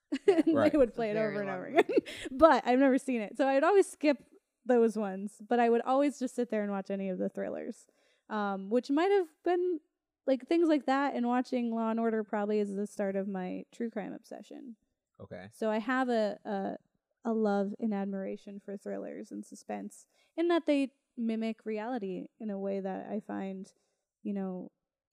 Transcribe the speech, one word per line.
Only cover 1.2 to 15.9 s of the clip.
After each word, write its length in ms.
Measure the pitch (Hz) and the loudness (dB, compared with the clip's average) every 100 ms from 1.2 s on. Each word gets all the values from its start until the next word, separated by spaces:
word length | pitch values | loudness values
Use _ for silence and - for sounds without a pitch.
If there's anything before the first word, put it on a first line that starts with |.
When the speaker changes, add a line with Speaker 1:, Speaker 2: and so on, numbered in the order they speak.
| 220 208 | -2 -2
Speaker 1:
over 40 | |
and 60 | 196 | -6
Speaker 2:
long 80 | 185 | -6
Speaker 1:
over 80 | 180 | 2
again. 180 | 294 - | 2 4
Speaker 2:
movie. 140 | 523 - - | 2 0 -6
Speaker 1:
<laughs> 120 | - | -10
But 340 | 262 320 247 - | 6 6 6 4
I've 140 | 254 | 4
never 180 | 277 269 | 6 4
seen 220 | - 240 | 0 -4
it. 160 | 202 226 | -4 -2
So 100 | 269 | 2
I'd 160 | 269 | 4
always 260 | 320 403 - | 6 6 4
skip 300 | - 294 262 _ _ _ _ 240 | 2 0 0 _ _ _ _ 2
those 300 | 240 226 214 | 4 4 2
ones, 420 | 196 190 208 - 208 | -4 -6 -10 -10 0
but 120 | 240 | 4
I 100 | 233 | 4
would 120 | 233 | 4
always 360 | - 269 285 - | 2 2 2 0
just 160 | 262 | -4
sit 160 | - 240 | -4 -2
there 120 | 214 | -2
and 80 | 208 | -2
watch 180 | 196 190 | -4 -4
any 180 | 196 196 | -4 -4
of 100 | 180 | -4
the 100 | 196 | -4
thrillers, 580 | 196 196 - - - _ _ _ _ - | -4 -6 -6 -8 -12 _ _ _ _ -10
um, 420 | 214 202 196 190 | -4 -4 -4 -2
which 200 | 247 240 | -2 0
might 200 | 285 381 | 2 4
have 160 | 403 339 _ | 2 0 _
been, 340 | 339 359 359 320 - _ _ _ - | -2 0 0 -4 -8 _ _ _ -2
like, 200 | 262 - | -2 2
things 200 | 339 330 | 2 4
like 180 | 302 - | 4 2
that, 280 | 269 285 | 0 0
and 120 | 247 240 | 0 0
watching 440 | 247 254 254 233 | 0 0 -2 -2
Law 160 | 226 226 | -2 -2
and 80 | 226 | 0
Order 220 | 226 220 | 0 0
probably 340 | 208 214 208 214 | -2 -2 0 0
is 160 | 202 | 0
the 120 | 196 208 | -4 -6
start 260 | - 196 196 | -4 -2 -2
of 120 | 196 | -4
my 360 | 190 185 190 - | -6 -6 -8 -10
true 160 | - 233 | -8 -8
crime 240 | 220 180 | -6 -10
obsession. 600 | - - - - - 254 220 _ _ _ - | -12 -16 -18 -16 -18 -18 -20 _ _ _ -20
Speaker 3:
Okay. 280 | 98 95 95 | -16 -16 -16
Speaker 1:
So 160 | - 220 | -6 -4
I 80 | 214 | -2
have 300 | 214 | -2